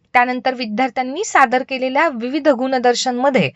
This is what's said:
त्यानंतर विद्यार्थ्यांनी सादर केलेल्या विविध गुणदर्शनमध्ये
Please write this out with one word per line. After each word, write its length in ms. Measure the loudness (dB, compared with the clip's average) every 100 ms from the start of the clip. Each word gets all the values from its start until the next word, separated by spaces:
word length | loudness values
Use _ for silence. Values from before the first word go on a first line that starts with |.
| _
त्यानंतर 400 | 0 2 0 -2
विद्यार्थ्यांनी 720 | -2 -4 -2 -2 -2 -4 -6
सादर 400 | 0 2 4 2 -2
केलेल्या 400 | -4 -2 0 0
विविध 400 | 0 -4 0 2
गुणदर्शनमध्ये 1000 | 2 0 0 2 0 -2 0 2 2 0